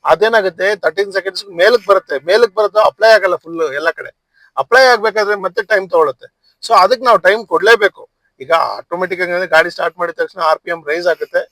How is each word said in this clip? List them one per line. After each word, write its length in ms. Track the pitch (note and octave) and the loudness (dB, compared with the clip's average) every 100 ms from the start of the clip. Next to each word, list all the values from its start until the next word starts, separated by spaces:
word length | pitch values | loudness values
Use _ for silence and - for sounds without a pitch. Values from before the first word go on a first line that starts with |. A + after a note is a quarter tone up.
ಅದೇನಾಗುತ್ತೆ, 680 | C#3+ D#3+ G#3+ A3+ F#3+ E3+ F#3+ | 0 2 2 0 -2 -4 -4
ತರ್ಟೀನ್ 380 | G3+ D#3+ D#3+ G3 | -2 -4 -4 -4
ಸೆಕೆಂಡ್ಸ್ 320 | F#3+ F#3 F3+ | -4 -6 -12
ಮೇಲಕ್ಕೆ 440 | G3+ E3+ G3+ A#3+ F#3+ | -12 0 2 2 2
ಬರುತ್ತೆ, 300 | F#3+ - C#3+ | 0 0 -8
ಮೇಲಕ್ಕೆ 360 | D3 G#3+ A#3 | 0 2 2
ಬರುತ್ತೆ, 240 | F#3+ G#3 G#3 | 0 0 2
ಅಪ್ಲೈ 220 | G#3 - A3 | 0 2 4
ಆಗಲ್ಲ 280 | G#3+ F#3 | 4 2
ಫುಲ್ 380 | E3+ E3 E3 D#3 | -4 -6 -6 -6
ಎಲ್ಲ 180 | C#3 D#3+ | -4 -6
ಕಡೆ. 240 | - - _ _ _ _ C3 | -6 -18 _ _ _ _ -8
ಅಪ್ಲೈ 240 | C3+ B3 | 0 4
ಆಗ್ಬೇಕಾದ್ರೆ 540 | C4 A#3 G#3+ G#3 G3+ | 4 2 0 -2 -4
ಮತ್ತೆ 280 | G#3 F#3 F3+ | -4 -4 -8
ಟೈಮ್ 260 | G3+ G#3 F#3+ | -2 -2 0
ತಗೊಳುತ್ತೆ. 680 | E3+ D3+ - - _ _ _ | 0 0 -4 -20 _ _ _
So 120 | - | 0
ಅದಕ್ಕೆ 320 | G#3 F#3+ A#3 | 2 4 2
ನಾವು 120 | B3 G3+ | 2 2
ಟೈಮ್ 300 | F3+ G#3+ G#3 | 2 0 -2
ಕೊಡ್ಲೇಬೇಕು. 640 | D#3+ G3 A#3 G3+ - - _ _ _ | -2 2 2 2 -4 -20 _ _ _
ಈಗ 120 | C3 | -2
ಆಟೋಮೆಟಿಕ್ 720 | - G#2+ G#2 _ F3 F#3 F#3 | -2 -2 -6 _ -8 -6 -6
ಆಗಿ 100 | F3 | -4
ಅಂದ್ರೆ 160 | F3 F#3 | -4 0
ಗಾಡಿ 240 | D#3+ E3+ | 0 0
ಸ್ಟಾರ್ಟ್ 260 | - E3+ F3+ | -4 -8 -6
ಮಾಡಿದ 160 | E3+ | -8
ತಕ್ಷಣ 260 | D#3+ D#3+ F#3+ | -6 -8 -4
ಆರ್ 200 | D#3+ D#3 | -2 -2
ಪಿ 120 | - | -4
ಎಂ 140 | E3 C#3+ | -10 -6
ರೈಸ್ 200 | E3 F3 | -4 -2
ಆಗುತ್ತೆ. 320 | D#3 - E3+ - | -4 -4 -6 -6